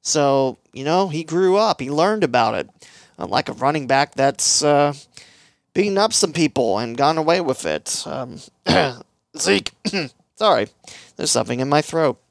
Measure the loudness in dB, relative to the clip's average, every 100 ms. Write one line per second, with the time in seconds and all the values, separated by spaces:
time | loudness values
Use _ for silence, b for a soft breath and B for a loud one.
0 | -2 0 2 2 0 -4 _ -8 0 0
1 | 0 -4 -4 0 2 2 2 0 -2 0
2 | 2 2 2 2 2 0 -6 _ B B
3 | B B -4 -2 -2 -2 -2 -2 0 0
4 | 0 0 -2 0 -2 0 2 2 2 -2
5 | -16 B B B B B _ -2 0 2
6 | 0 2 -2 0 0 2 0 0 -4 0
7 | 0 2 0 0 0 -4 -4 -6 -6 -8
8 | -8 -10 -10 -14 -20 _ 0 0 0 -4
9 | -20 _ _ -6 0 0 -2 _ -6 -6
10 | -8 _ _ _ 2 2 0 _ B B
11 | B -8 -2 -2 -2 -4 0 0 0 -2
12 | -2 -2 _